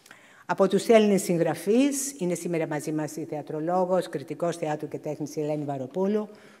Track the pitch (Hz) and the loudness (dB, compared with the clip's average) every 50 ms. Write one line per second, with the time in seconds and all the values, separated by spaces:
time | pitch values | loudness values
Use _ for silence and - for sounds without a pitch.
0 | _ - - - - - - - - - 180 - 196 190 202 190 - - 233 220 | _ -20 -20 -20 -20 -20 -20 -20 -6 -6 2 2 4 4 4 2 4 6 8 8
1 | 214 208 202 190 202 - 175 165 165 160 151 - - 196 220 247 277 285 285 277 | 8 6 4 4 2 2 2 2 2 2 0 -2 0 2 4 4 4 4 2 -2
2 | - - - - 180 175 175 170 - 185 170 160 160 151 151 147 143 165 156 156 | -4 -6 -6 -4 -2 -2 -2 -2 -2 -2 -2 -2 -2 -2 -4 -4 -4 -4 -4 -4
3 | 156 147 - 165 151 - 156 147 139 - 151 156 156 170 180 185 185 180 185 180 | -4 -4 -6 -8 -8 -8 -8 -8 -8 -8 -8 -6 -2 0 2 2 2 2 2 0
4 | 175 - - 151 135 - 151 - 175 170 160 170 165 151 151 151 156 139 151 143 | 0 -2 -6 -10 -8 -8 -6 -4 -2 -4 -2 -2 -4 -4 -4 -4 -6 -8 -10 -8
5 | - 151 147 - 156 143 - 156 151 147 151 151 147 139 139 135 131 131 - 185 | -8 -8 -6 -6 -8 -8 -6 -4 -4 -2 -2 -4 -4 -4 -6 -6 -8 -6 -4 -2
6 | 190 196 208 214 214 214 - - - - - - | 0 0 0 -2 -2 -4 -10 -20 -20 -20 -20 -20